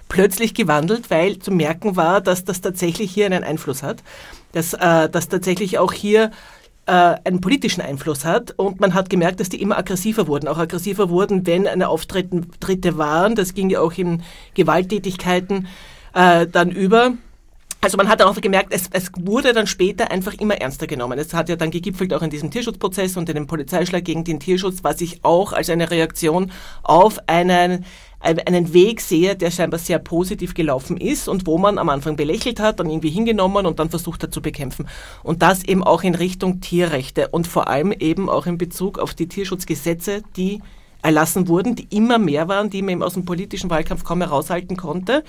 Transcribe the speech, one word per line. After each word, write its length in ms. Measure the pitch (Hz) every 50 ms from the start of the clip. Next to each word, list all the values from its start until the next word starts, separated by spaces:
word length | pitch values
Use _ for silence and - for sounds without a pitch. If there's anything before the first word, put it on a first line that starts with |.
| - -
plötzlich 480 | - 175 190 208 - - 233 220 -
gewandelt, 560 | - 220 151 151 147 147 170 220 240 233 -
weil 260 | 185 160 170 202 208 185
zu 140 | - 202
merken 460 | 196 175 151 147 165 170 - 214 185 180
war, 240 | 160 165 185 208
dass 240 | 190 - 190 185 185
das 160 | - 185 185
tatsächlich 500 | - 202 185 - 180 170 170 - 220 185
hier 160 | 190 208 208 196
einen 160 | 185 175 -
Einfluss 400 | - 151 151 - 151 135 139 139
hat, 180 | 139 - - - - - - - - - - - _ -
dass, 200 | 165 165 170 -
äh, 360 | - 180 175 165 165 160 165
dass 180 | - 175 170 -
tatsächlich 500 | 196 180 185 190 180 180 214 185 - -
auch 140 | 180 -
hier, 400 | - - - 208 208 220 220 220 - - - - - - _ - _ _ - -
äh, 40 |
einen 500 | 185 180 175 175 160 - - 196 180 180
politischen 400 | 180 185 269 277 - 226 - -
Einfluss 440 | - - 139 139 - 156 147 139 -
hat. 260 | 160 175 240 240 - - -
Und 220 | 190 202 185 -
man 160 | 208 196 170
hat 140 | 196 190 185
gemerkt, 300 | 196 180 165 170 175 185
dass 80 | 202 -
die 120 | - -
immer 160 | - 196 202 -
aggressiver 480 | 185 - 190 180 180 220 214 226 185 151
wurden, 200 | 143 143 147 147
auch 100 | 151 160
aggressiver 520 | 170 165 185 170 170 202 190 196 208 175
wurden, 360 | 170 180 202 202 202 185 185
wenn 220 | 175 165 185 196 180
eine 220 | - 185 156 -
Auftritten-, 580 | 156 160 - - - 190 180 185 185 170 170 170 - -
Tritte 360 | - - 190 190 180 175 156 151
waren. 380 | 156 147 151 165 185 214 233
Das 180 | 220 185 185 -
ging 160 | 202 190 190
ja 120 | 185 -
auch 120 | 151 170 165
in 300 | - 185 175 170 170 170 - - - - - -
Gewalttätigkeiten, 1120 | - 170 160 151 170 190 185 220 202 190 196 185 - - 175 180 180 185 185 202 196 185 185 - - - - - - - - -
äh, 320 | 180 180 180 175 170 170
dann 260 | 170 - 185 175 180
über. 420 | 180 196 190 190 226 226 240 254 247 240 - - - - _ - - - - - - -
Also 160 | - 196 185
man 140 | 190 196 196
hat 120 | 214 214
auch 140 | 202 190 202 214
gemerkt, 320 | 185 214 190 190 202 - -
es, 160 | 175 - -
es 200 | - 202 185 - - 180
wurde 360 | 170 185 208 254 285 254 233
dann 120 | 226 214
später 460 | 190 - - 180 196 202 190 233 -
einfach 220 | - 190 185 208 -
immer 220 | - 214 214 208
ernster 300 | - - 131 139 - 165
genommen. 320 | 156 156 127 123 123 127 135
Es 160 | 156 165 -
hat 140 | 170 165 170
ja 80 | 170
dann 160 | 170 165 160
gegipfelt 420 | 165 175 170 208 190 - 190 185 -
auch 80 | 170
in 80 | 165 156
diesem 220 | 147 147 156 151
Tierschutzprozess 640 | - 233 240 233 226 - - 190 190 202 190 185 185
und 140 | 185 170 165
in 60 | 151
dem 120 | 147 147 143
Polizeischlag 560 | 165 156 139 - 185 180 170 175 185 175 175
gegen 220 | 165 151 160 165
den 160 | 165 160 143
Tierschutz, 420 | - 185 180 185 190 190 185 185 -
was 160 | 147 156 165
ich 240 | 175 165 - - -
auch 300 | 143 170 175 202 196 -
als 160 | - 165 -
eine 200 | 165 165 170 160
Reaktion 640 | 175 165 160 160 - - - 156 156 185 190 185 - - - - - - -
auf 340 | - 147 165 190 220 214 - - -
einen, 580 | 160 170 175 180 180 180 180 180 180 180 180 - - - - - - -
einen 540 | - - 170 165 - - 180 175 175 170 156
Weg 260 | 180 180 226 233 -
sehe, 380 | - - 190 160 180 190 196 190
der 140 | 165 170
scheinbar 280 | 175 - 175 160 - 165
sehr 200 | 165 - 175 151
positiv 540 | - - 180 165 185 185 214 - 175 180 180
gelaufen 440 | - 165 147 135 131 139 - 180 170
ist 320 | - 220 294 285 - 202
und 180 | 185 190 185 165
wo 100 | 156 170
man 200 | 196 208 208 -
am 100 | - 165
Anfang 300 | 139 139 135 156 156 147
belächelt 420 | 147 147 165 220 - 262 - -
hat, 220 | 214 214 214 196
dann 80 | 175 160
irgendwie 200 | 156 160 160 156
hingenommen 560 | 147 202 226 233 226 202 185 190 196 202 190
und 140 | 175 156 135
dann 100 | 156 165
versucht 320 | 175 165 170 175 165 -
hat 120 | - 156 -
zu 80 | 156
bekämpfen. 480 | - 156 143 - 143 131 - - 143 - - - - - - - -
Und 180 | - 165 170
das 220 | 170 170 190 190 180
eben 180 | - 190 190
auch 220 | - - 156 170 190
in 100 | 185 165
Richtung 460 | 170 175 185 185 - 196 185 185 185
Tierrechte 680 | - - 170 175 175 170 151 131 131 - - - 143 -
und 180 | - 165 170 -
vor 220 | - 170 - -
allem 240 | 123 139 156 196 208
eben 360 | 190 - 160 165 185 196 -
auch 180 | - 139 - 175
in 100 | 175 170
Bezug 420 | 175 170 - - 180 202 - -
auf 160 | - - -
die 140 | - 165 170
Tierschutzgesetze, 920 | - 196 196 190 190 180 - - 160 143 - 170 170 165 - - 202 208 214 - -
die 260 | 185 185 190 208 208 - - - - - - - - -
erlassen 440 | 156 156 151 160 160 - 196 180 175
wurden, 260 | 165 180 202 247 240
die 140 | - - -
immer 300 | - 208 220 240 247 226
mehr 280 | 214 160 139 147 165 170
waren, 220 | 196 196 214 214
die 140 | 196 196 196
man 80 | 190
eben 100 | 180 170
aus 140 | - - 185
dem 100 | 185 180
politischen 460 | 180 180 170 196 190 - 190 - 180
Wahlkampf 320 | 170 156 - - 190 175 -
kaum 180 | - 170 180
heraushalten 560 | 175 175 147 135 156 - 185 180 185 180 190 185
konnte. 460 | - 151 151 180 185 180 247 302 302